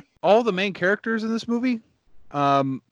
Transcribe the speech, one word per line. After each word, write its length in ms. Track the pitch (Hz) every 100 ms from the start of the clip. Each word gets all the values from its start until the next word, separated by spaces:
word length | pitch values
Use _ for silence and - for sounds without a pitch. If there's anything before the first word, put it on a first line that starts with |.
| - _
All 200 | 160 214
the 80 | 233
main 200 | 180 202
characters 500 | 170 180 208 233 226
in 80 | 220
this 160 | 226 -
movie, 320 | 233 254 226 - _ _ - -
um, 500 | 147 139 139 135 131 -